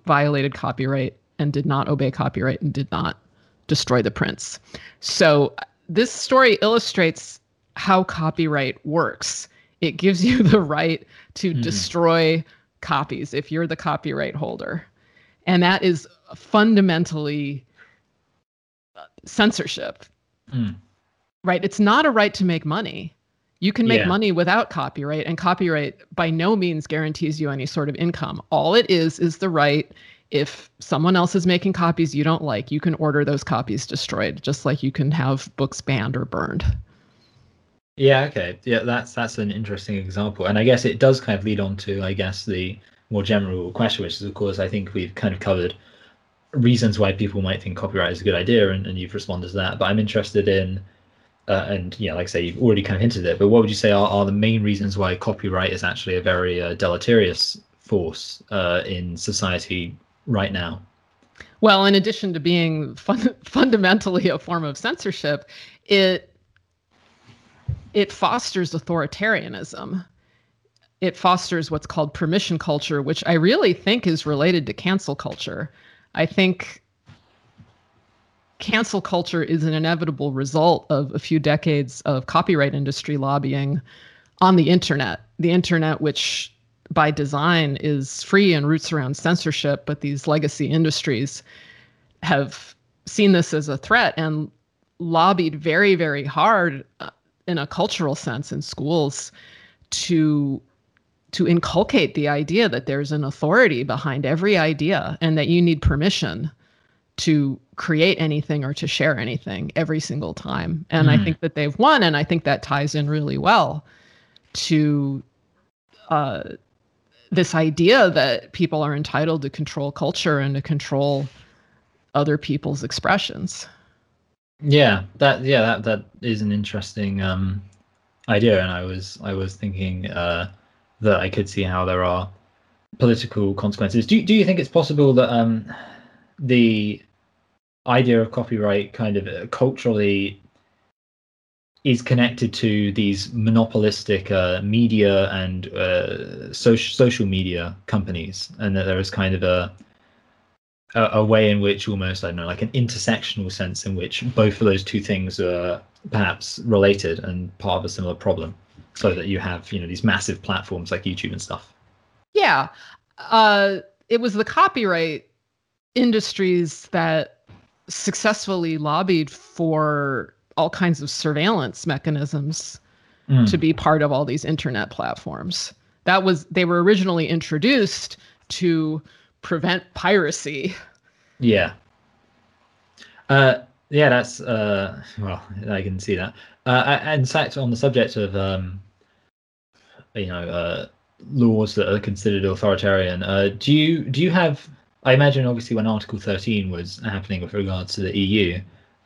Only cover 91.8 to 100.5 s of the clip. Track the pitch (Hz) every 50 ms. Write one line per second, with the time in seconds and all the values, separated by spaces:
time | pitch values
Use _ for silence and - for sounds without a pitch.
91.8 | _ _ _ _ _ _ _ _ - 160 165 139 139 - - - - - - _
92.8 | _ _ _ _ _ - - - 208 196 185 170 156 - 151 151 147 147 135 139
93.8 | - - 220 247 220 - - 160 160 156 151 151 151 - _ _ _ _ _ _
94.8 | _ _ _ - 175 165 165 165 170 190 202 180 170 160 151 147 151 165 156 180
95.8 | 208 202 190 170 170 151 143 143 139 143 - 156 160 220 226 190 175 165 135 135
96.8 | - - _ - - - - _ _ _ _ _ _ - 175 151 139 - - 175
97.8 | 185 214 - - 165 139 147 - - - - 143 143 - 143 147 147 - - -
98.8 | 135 147 170 160 147 143 - - - - - - - - - - - _ _ _
99.8 | _ _ - - - - 175 160 156 151 151 147 143 139